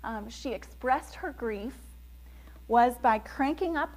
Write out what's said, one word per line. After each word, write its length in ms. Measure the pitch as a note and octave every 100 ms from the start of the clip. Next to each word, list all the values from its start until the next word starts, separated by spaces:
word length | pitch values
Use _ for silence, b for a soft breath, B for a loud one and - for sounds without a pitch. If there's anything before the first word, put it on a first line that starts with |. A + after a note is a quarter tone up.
um, 240 | - A3+ G#3
she 240 | - C#4
expressed 640 | G3+ - - B3+ C4+ - -
her 160 | F#4
grief 420 | C#4 A#3 G#3 A3 - - - - - b b b b -
was 300 | A#3 B3 B3
by 220 | B3 A3
cranking 580 | - - C#4 D#4 F#4 D#4+
up 120 | D#4